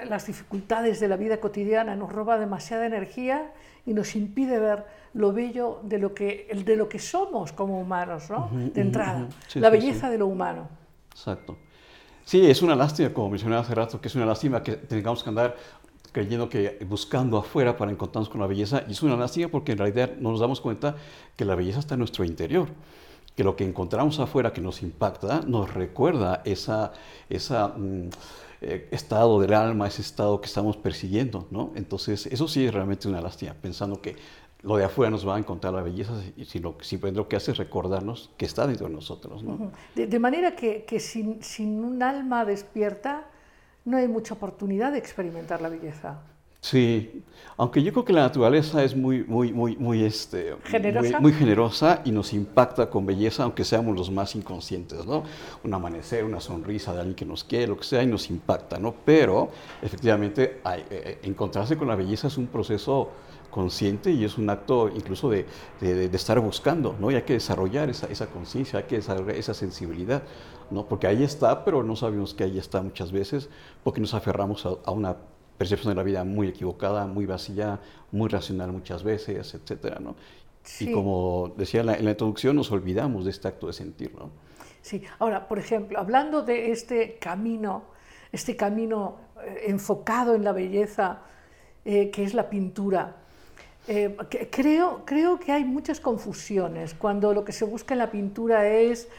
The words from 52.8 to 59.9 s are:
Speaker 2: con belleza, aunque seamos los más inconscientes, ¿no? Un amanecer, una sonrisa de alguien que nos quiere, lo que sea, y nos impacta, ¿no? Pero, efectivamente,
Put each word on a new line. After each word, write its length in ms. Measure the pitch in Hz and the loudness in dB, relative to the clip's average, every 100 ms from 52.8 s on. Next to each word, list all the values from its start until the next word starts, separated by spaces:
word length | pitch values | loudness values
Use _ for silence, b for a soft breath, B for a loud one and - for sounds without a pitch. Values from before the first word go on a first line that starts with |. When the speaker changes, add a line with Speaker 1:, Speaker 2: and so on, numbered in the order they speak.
| 117 | 0
Speaker 2:
con 160 | 101 95 | 2 2
belleza, 380 | 98 110 127 | 2 2 2
aunque 200 | 120 - | -2 -2
seamos 320 | 101 113 113 92 | 2 2 2 0
los 140 | 92 | -2
más 240 | 98 98 | -2 -4
inconscientes, 720 | 110 92 90 - 90 82 76 87 | -6 -8 -10 -8 -8 -8 -10 -4
¿no? 160 | 156 151 B B B | -4 -4 B B B
Un 100 | 113 | -4
amanecer, 520 | 95 85 82 73 117 | -4 -4 -6 -4 -2
una 160 | 110 90 | -2 -4
sonrisa 520 | - 85 80 104 - | -6 -6 -4 -4 -4
de 60 | 87 | -4
alguien 160 | 90 | -4
que 100 | 92 | -6
nos 200 | 82 82 | -6 -8
quiere, 240 | - 117 117 | -2 0 0
lo 80 | 101 | -2
que 80 | |
sea, 180 | - 123 | 0 2
y 40 | 127 | 4
nos 200 | 104 - | 2 -2
impacta, 500 | 85 - 92 - 87 | -4 -2 -2 -2 -6
¿no? 120 | 113 - | -4 0
Pero, 460 | - 156 113 101 - B B B | 6 8 8 6 2 B B B
efectivamente, 800 | 104 | -8